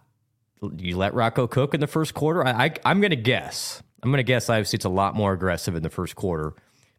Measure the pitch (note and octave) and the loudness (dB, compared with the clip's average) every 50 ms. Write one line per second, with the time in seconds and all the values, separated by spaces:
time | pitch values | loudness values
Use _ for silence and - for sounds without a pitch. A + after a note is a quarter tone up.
0 | _ _ _ _ _ _ _ _ _ _ _ - - G2+ - D#2+ F#2 F2+ F2 F#2 | _ _ _ _ _ _ _ _ _ _ _ -12 -12 -10 -10 -8 -6 -4 -2 0
1 | F#2+ G2+ - B2 A2+ A#2 - - B2+ A2+ - B2+ C3+ D3 - D#3 D3 C#3+ - E3 | 0 0 0 2 0 0 2 0 -2 0 0 0 0 0 0 -2 -2 0 0 -2
2 | D#3 - - - C#3+ D#3 E3 F3+ C3+ C3 B2 A2 F#3 F3+ D#3 - - B2+ - G3+ | -2 -2 -2 -2 0 0 2 2 2 0 2 2 2 0 0 0 2 2 4 4
3 | G3+ G3+ D#3+ B2 G#2+ B2+ B2 G#2 - - - - - - - - - _ _ - | 4 2 2 2 2 2 0 0 0 -6 -8 -8 -8 -8 -10 -12 -16 _ _ -6
4 | - A#2+ C#3+ C#3 B2 A2+ B2+ A#2 - - A#2 A2 G#2 - - G#2+ - G2 F2+ F#2+ | -2 0 2 2 2 2 2 2 2 2 2 2 2 0 -2 -2 0 0 2 2
5 | G2 G2 - G#2+ G#2 G2 F#2+ F2 F#2 F#2 F2 E2 - - F2+ E2 D#2 D#2+ - - | 2 2 2 2 2 2 2 2 2 0 0 0 -2 -4 -4 -2 -4 -4 -4 -4
6 | F2+ D#2+ - - - F#2 E2+ D#2 D#2 D#2 - - _ _ _ _ _ _ _ | -6 -6 -6 -4 -2 -2 -2 0 -2 -4 -6 -10 _ _ _ _ _ _ _